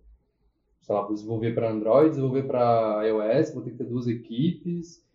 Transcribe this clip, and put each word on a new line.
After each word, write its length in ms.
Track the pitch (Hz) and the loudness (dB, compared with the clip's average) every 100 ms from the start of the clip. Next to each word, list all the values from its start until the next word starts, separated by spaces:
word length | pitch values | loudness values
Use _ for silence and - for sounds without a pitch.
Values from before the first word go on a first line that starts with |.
| - - _ _ _ _ _ _ | -20 -20 _ _ _ _ _ _
Sei 120 | - | -4
lá, 80 | 104 | -2
vou 120 | 101 | -2
desenvolver 400 | 107 107 113 113 | -6 -4 -2 -2
pra 180 | 117 113 | 0 -2
Android, 380 | 110 107 127 156 | 0 4 6 6
desenvolver 320 | 135 131 131 - | 2 -2 -2 -2
pra 600 | 123 120 113 110 107 110 | 2 4 4 2 0 0
I 60 | |
O 100 | 110 | 0
S, 320 | 107 127 156 | 2 2 0
vou 80 | 127 | -4
ter 80 | 123 | -10
que 80 | 120 | -10
ter 100 | 117 | -6
duas 180 | 123 120 | -4 -2
equipes, 960 | 117 - 226 170 - 175 175 165 - _ | -4 -6 -2 0 -2 -6 -8 -10 -18 _